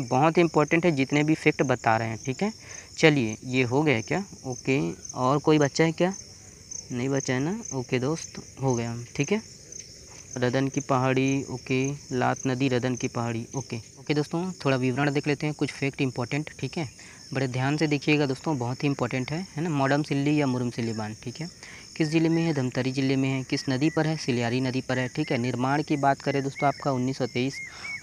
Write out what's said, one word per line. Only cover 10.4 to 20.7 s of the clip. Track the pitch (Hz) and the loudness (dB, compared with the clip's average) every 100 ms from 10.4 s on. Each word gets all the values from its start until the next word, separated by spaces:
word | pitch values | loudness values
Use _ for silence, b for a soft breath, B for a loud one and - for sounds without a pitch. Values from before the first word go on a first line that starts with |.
| 123 131 135 | 2 2 0
की | 139 | -2
पहाड़ी, | - 135 131 131 135 135 | 0 2 4 4 2 0
ओके, | - 131 - 131 135 143 - | -2 -8 -2 0 0 -4 -4
लात | 127 127 127 135 | 0 2 0 -2
नदी, | 127 135 | 0 2
रदन | 123 127 120 | 2 0 -2
की | 127 | -4
पहाड़ी, | 123 117 113 117 135 | -4 -4 -4 -6 -10
ओके। | 127 117 - - | -8 -10 -10 -14
ओके | 131 | -2
दोस्तों, | 147 147 165 185 175 | 0 0 -4 -4 -2
थोड़ा | 147 131 | 0 2
विवरण | 127 123 143 | 2 2 0
देख | 143 147 | 0 0
लेते | 143 151 | -2 -2
हैं, | 151 | -2
कुछ | 147 | -4
fact | - 139 - | -2 -4 0
important। | 135 123 117 143 151 - | -2 -2 -4 -4 -6 -8
ठीक | 131 - | -8 -6
है, | 135 - B B - | -8 -10 B B -6
बड़े | 131 131 | -2 -2
ध्यान | 127 131 151 | 0 0 2
से | 156 | 2
देखिएगा | 143 160 147 143 | 2 4 4 2
दोस्तों, | 131 165 143 | 0 -2 -2
बहुत | 120 131 | -2 0
ही | 147 | -2
important | 135 120 131 123 | 0 -2 -2 -4
है, | 151 190 147 | -6 -6 -6
है | |
ना। | 170 | -2
मॉडम | 143 135 143 | 2 4 2
सिल्ली | 156 139 143 151 | 2 0 2 2
या | 139 | 2
मुरुम | 127 | 0
सिल्ली | 123 | -2